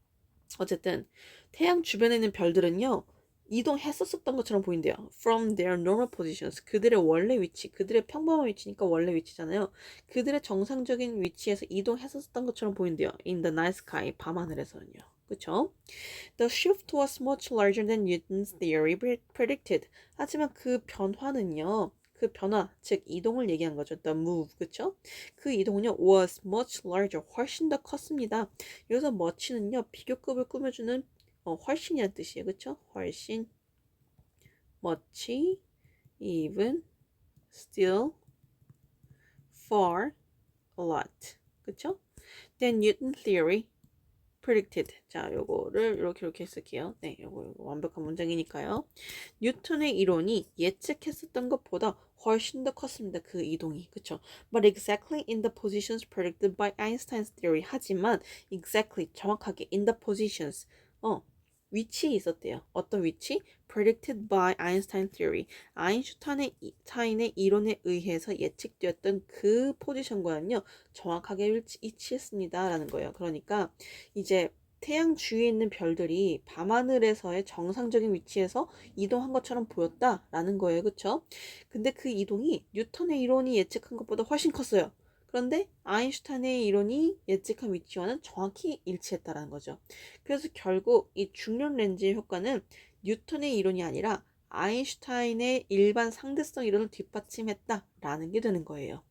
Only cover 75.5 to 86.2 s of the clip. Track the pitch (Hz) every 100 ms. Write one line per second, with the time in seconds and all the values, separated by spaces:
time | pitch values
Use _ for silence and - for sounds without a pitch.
75.5 | 220 220 - 165 165 170 170 196 147 -
76.5 | - 175 233 247 262 220 214 185 175 196
77.5 | - 170 196 240 226 220 185 - 202 185
78.5 | 240 339 - - - 196 247 262 262 254
79.5 | 247 226 - 170 - 247 196 - 160 175
80.5 | 196 185 170 208 - 196 240 - - -
81.5 | - - 220 233 - 269 208 196 202 285
82.5 | - - 196 226 - 349 294 247 262 254
83.5 | 233 180 - - 233 226 214 220 294 320
84.5 | - 254 202 156 - _ _ _ 247 247
85.5 | 311 392 _ - 208 254 269